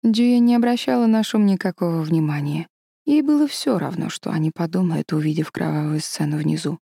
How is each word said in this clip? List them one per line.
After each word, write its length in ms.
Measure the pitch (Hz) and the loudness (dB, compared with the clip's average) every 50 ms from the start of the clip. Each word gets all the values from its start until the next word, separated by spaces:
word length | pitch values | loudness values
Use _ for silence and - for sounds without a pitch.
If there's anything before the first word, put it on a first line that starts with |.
| - | 2
Джия 340 | 226 214 220 240 240 247 240 | 2 2 4 4 4 4 6
не 160 | 240 240 240 | 6 6 4
обращала 520 | 240 233 240 247 240 - - 262 247 240 | 4 4 2 0 0 0 0 0 2 2
на 160 | 220 220 220 214 | 2 2 2 0
шум 220 | - - 214 208 | 0 2 2 4
никакого 560 | 202 196 180 - 190 175 _ 196 170 165 165 | 4 2 2 0 -4 -2 _ -2 -2 0 -2
внимания. 680 | 156 156 165 160 156 151 147 147 143 143 147 160 165 _ _ _ _ _ _ _ _ | -2 0 0 0 2 0 -2 -2 -4 -4 -4 -6 -6 _ _ _ _ _ _ _ _
Ей 160 | - 285 302 | 0 2 2
было 260 | 277 277 302 294 302 | 2 2 2 2 2
всё 320 | 277 - - - 277 240 180 | 0 -2 -4 -2 0 0 0
равно, 300 | - 139 175 165 160 175 | -2 -4 -4 -6 -6 -6
что 200 | - - - - | -8 -8 -8 -4
они 220 | - 160 156 160 | -2 0 -2 -2
подумают, 600 | - - 170 160 170 180 185 175 160 151 151 - | -2 -2 -6 -2 0 -2 0 0 -2 -2 -4 -2
увидев 400 | - 156 151 156 151 165 151 - | -4 -2 -2 -2 -2 -2 -4 -6
кровавую 500 | _ - 170 160 151 151 151 151 151 156 | _ -4 -4 -2 -2 -2 -2 -2 -4 -4
сцену 360 | 156 - - - 156 147 151 | -6 -8 -6 -4 -4 -2 -2
внизу. 400 | 151 147 151 156 156 - - 170 - | -2 -2 -2 -2 -2 -4 -6 -6 -8